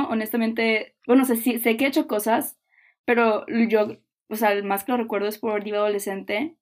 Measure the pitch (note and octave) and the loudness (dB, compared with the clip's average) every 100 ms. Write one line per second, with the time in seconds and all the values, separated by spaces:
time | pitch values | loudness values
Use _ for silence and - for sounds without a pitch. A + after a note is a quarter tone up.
0 | C#4 A3+ A3 A#3 A3+ A3+ A3+ A3 - _ | 2 -2 -2 -2 -2 0 2 0 -2 _
1 | - C4 B3+ A3+ B3 A#3 A#3 A3+ C#4 D#4 | 2 4 4 2 0 0 0 2 2 0
2 | D4 G#3 A3 A#3 - - _ _ _ _ | 0 -2 0 0 -2 -10 _ _ _ _
3 | - A#3+ A#3 G#3+ - A3+ A3 G#3+ G#3+ A3 | 0 2 2 0 -2 0 2 2 0 -4
4 | _ _ - A3 A3 G3+ G3+ G3 - B3 | _ _ -10 0 0 2 -2 -4 -2 -2
5 | A3+ G3+ G#3 G#3+ A3+ G#3 G3+ G#3 G#3 G3+ | -2 -2 -4 -4 -4 -4 -4 -2 0 -2
6 | G3+ G3 F#3+ G#3 D#4+ - | -4 -8 -4 -4 -4 -10